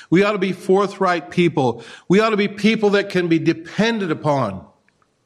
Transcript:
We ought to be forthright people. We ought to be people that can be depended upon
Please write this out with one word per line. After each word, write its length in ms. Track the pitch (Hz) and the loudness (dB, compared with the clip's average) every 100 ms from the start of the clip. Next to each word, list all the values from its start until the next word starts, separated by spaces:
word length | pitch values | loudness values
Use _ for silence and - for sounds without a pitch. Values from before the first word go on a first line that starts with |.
| - | 0
We 140 | 170 | 2
ought 80 | 202 | 2
to 80 | 208 | 0
be 140 | 190 | -4
forthright 760 | 180 - 190 196 - 190 175 165 | -4 0 2 2 0 0 0 -2
people. 540 | - 175 151 127 120 - - - | 0 0 2 0 -2 -10 -14 0
We 120 | 185 | 2
ought 120 | 226 | 2
to 60 | 208 | 0
be 100 | 202 | -2
people 420 | 202 208 226 208 | 0 0 2 2
that 180 | 196 196 | 2 0
can 180 | 180 175 | -2 0
be 100 | 165 | 0
depended 720 | 147 160 - - 220 226 185 | 0 -2 -4 -2 0 0 -2
upon 560 | 156 151 139 113 92 - _ _ _ _ _ | -4 -2 0 -2 -6 -14 _ _ _ _ _